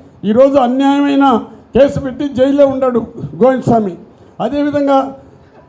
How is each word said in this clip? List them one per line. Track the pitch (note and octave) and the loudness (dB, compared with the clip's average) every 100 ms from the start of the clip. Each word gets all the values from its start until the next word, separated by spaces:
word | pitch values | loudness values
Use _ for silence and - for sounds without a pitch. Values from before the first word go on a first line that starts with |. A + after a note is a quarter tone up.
| - - G3 | -20 -10 -2
ఈరోజు | A3 C#4 C#4 A#3+ | 2 4 4 0
అన్యాయమైన | C4 C#4 C#4+ C#4+ C#4 C#4 A3 - - - A3 | 0 0 2 0 2 2 2 -2 -18 -4 2
కేసు | C#4 - C4+ | 2 0 -8
పెట్టి | B3 D4 A#3 | -8 -6 0
జైల్లో | C4+ C#4+ C#4 | 0 4 2
ఉన్నాడు | C4 C4 A#3+ - - C#3+ D#3 | 2 -2 -2 -4 -10 -10 0
గోవిందస్వామి. | B3 B3+ - A#3 G3+ E3+ - - - - | 0 0 0 0 -2 -8 -18 -20 -20 -8
అదేవిధంగా | G#3+ C#4+ D4 C#4+ C#4 C#4 C4+ - - - - _ | -6 -4 -2 -2 0 0 -2 -8 -20 -20 -20 _